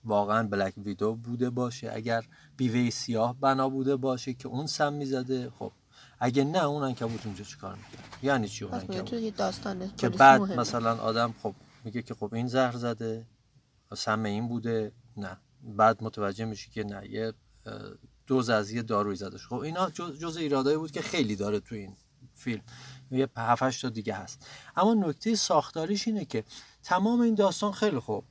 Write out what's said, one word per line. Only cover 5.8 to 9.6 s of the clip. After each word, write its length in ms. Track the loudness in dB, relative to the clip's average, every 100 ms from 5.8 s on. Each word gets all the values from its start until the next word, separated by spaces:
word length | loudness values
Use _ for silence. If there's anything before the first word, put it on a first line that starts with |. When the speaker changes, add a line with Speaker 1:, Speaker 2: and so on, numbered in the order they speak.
| _ -20 -20 _
Speaker 1:
اگه 240 | 2 4
نه، 200 | 4 2
اون 200 | 2 0
عنکبوت 420 | -2 -2 -4 -4 -8
اونجا 180 | -10
چی 120 | -14 -12
کار 180 | -12
می‌کرد؟ 440 | -12 -16 -18 -18 -6
یعنی 260 | 0 0 0
چی 160 | -6
اون 100 | -8
Speaker 2:
پس 80 | -8
میگه 120 | -6
Speaker 1:
عنکبوت؟ 160 | -6 -6
Speaker 2:
تو 140 | -6
یه 60 | -6
داستان 600 | -2 -2 -2